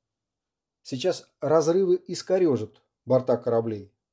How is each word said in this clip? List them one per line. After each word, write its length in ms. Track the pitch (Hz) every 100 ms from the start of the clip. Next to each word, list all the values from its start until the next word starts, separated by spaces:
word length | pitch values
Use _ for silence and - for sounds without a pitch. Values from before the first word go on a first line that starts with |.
| _ _ _ _ _ _ _ _
Сейчас 440 | - 131 180 160 - _
разрывы 600 | 139 160 156 175 190 180 -
искорежат 760 | 175 - 185 175 123 107 _ _ _ -
борта 320 | 127 123 123
кораблей, 540 | 123 117 113 107 98 _ _